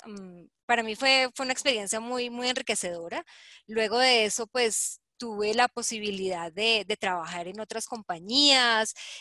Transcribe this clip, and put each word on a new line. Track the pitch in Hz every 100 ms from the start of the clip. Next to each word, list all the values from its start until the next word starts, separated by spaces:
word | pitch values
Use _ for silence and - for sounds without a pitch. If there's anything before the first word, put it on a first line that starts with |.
| -
mm, | 202 185 175 165 _ -
para | 233
mí | 220 208
fue, | 269 269 254
fue | - 254
una |
experiencia | 262 285 220 196 220
muy, | 233 247 240
muy | 240 247
enriquecedora. | 254 254 208 180 170 170 269 - - - - -
Luego | 220 220 240
de | 254 240 208
eso, | - 226
pues, | 254 226 - - - _ -
tuve | 240 208 208
la | 220 247
posibilidad | - 226 226 208 196 185 175 170
de, | 170 220 226
de | 190 214
trabajar | 196 180 160 175 175
en | 208
otras | 214 226 -
compañías, | 233 202 170 185 262 285 269 240 220 220 - - -